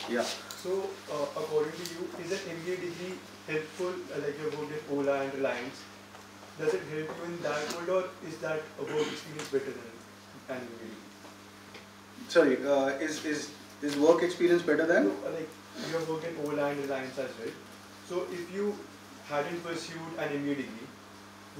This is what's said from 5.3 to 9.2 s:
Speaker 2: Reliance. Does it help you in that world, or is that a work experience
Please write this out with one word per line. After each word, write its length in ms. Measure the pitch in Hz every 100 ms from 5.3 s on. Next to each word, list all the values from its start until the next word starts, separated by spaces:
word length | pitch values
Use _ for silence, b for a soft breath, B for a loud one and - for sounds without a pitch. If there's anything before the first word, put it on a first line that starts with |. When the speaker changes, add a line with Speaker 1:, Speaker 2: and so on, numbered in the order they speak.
Speaker 2:
Reliance. 500 | 135 131 120 131 - - - - - - - - -
Does 140 | 156
it 100 | 185 147
help 240 | 156 156 170
you 60 | 170
in 160 | 170
that 320 | 151 151 151 175
world, 140 | 170 185
or 320 | 180 - 170
is 80 | 156
that 240 | 160 156 - -
a 40 |
work 280 | 147 151 147
experience 380 | 151